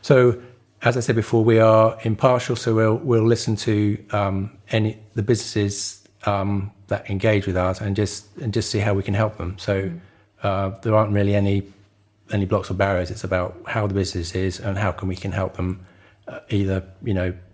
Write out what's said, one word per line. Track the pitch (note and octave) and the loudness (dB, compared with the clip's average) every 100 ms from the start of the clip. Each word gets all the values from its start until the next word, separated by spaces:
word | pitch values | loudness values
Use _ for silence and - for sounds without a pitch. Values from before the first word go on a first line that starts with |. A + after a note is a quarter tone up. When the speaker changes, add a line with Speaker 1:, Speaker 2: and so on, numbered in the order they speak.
Speaker 1:
So | - C3+ B2 A#2 - - _ _ | 6 6 6 2 -10 -20 _ _
as | A#2 B2 | 0 0
I | |
said | A#2 A2+ | 0 -2
before, | G#2+ A#2 | 2 2
we | A2+ A2 | 4 6
are | A2 A2 A2+ A2+ | 6 6 4 2
impartial, | A#2 G#2 C3 B2 - A#2+ | -4 2 2 2 0 -4
so | - A2 | 0 2
we'll, | A2 A2+ | 2 0
we'll | D3 A#2 A2 | 2 2 4
listen | A2+ - G#2+ | 2 0 -2
to, | - G#2 G#2 G#2 - | 0 2 2 -2 -4
um, | G#2 G2 F#2+ G2+ - - | -2 -2 -2 -6 -12 -4
any, | A2+ G#2+ G#2+ - - | 0 0 -4 -10 -6
the | |
businesses, | G2+ A2 - A2 G2+ G2 - - _ _ - | 0 0 0 -2 -2 -4 -8 -10 _ _ -2
um, | G2+ G2 G2+ G2+ - - | -2 -2 -2 -4 -14 -8
that | G#2 - | -6 -4
engage | G2 A2 G#2+ G2 | -2 2 2 0
with | F2+ | 0
us | F#2 F#2 | 0 -2
and | G#2+ G2 | -4 -2
just, | G2+ - - - | -2 -4 -14 -10
and | A#2+ | -4
just | A2 - | -2 -2
see | A2 | -2
how | G#2 | 0
we | G2 | 0
can | - | 0
help | G2+ G#2+ - | 0 -2 -2
them. | E2+ G2 | -10 -8
So, | - G2 | -4 -2
Speaker 2:
Mm. | F#2+ E2+ F2+ _ _ _ | -4 -10 -16 _ _ _
Speaker 1:
uh, | G#2 G2 G2 G2+ | -4 -2 -4 -4
there | A2+ G#2+ | 2 2
aren't | G#2+ | 4
really | G2+ G2+ G2+ | 2 2 2
any, | G2 G2+ F#2+ - _ _ _ _ _ | 2 0 -2 -16 _ _ _ _ _
any | G#2 F#2+ | -2 0
blocks | G#2 - | -2 -2
or | F#2 | -2
barriers. | G2 F#2 F2 | 0 0 -2
It's | - | -6
about | F#2 F#2 F2+ - - | -2 -2 -2 -8 -6
how | A2+ G#2+ | -2 -2
the | |
business | G2 F#2 F#2 E2 F#2 | 0 -2 -4 -4 -2
is | F#2+ - | -4 -4
and | G2+ G2 | -6 -2
how | G#2 | -2
can | - F#2+ | -2 -6
we | F2+ | -6
can | G2+ | -6
help | F#2+ F#2 - | -4 -4 -4
them, | F2+ F#2 - _ _ _ - | -6 -6 -12 _ _ _ -16
uh, | - - | -16 -4
either, | G#2 F#2+ F#2+ F#2 - | -2 0 -2 -6 -10
you | B2 | -4
know | F#2+ F2+ F2 - | -2 -2 -6 -16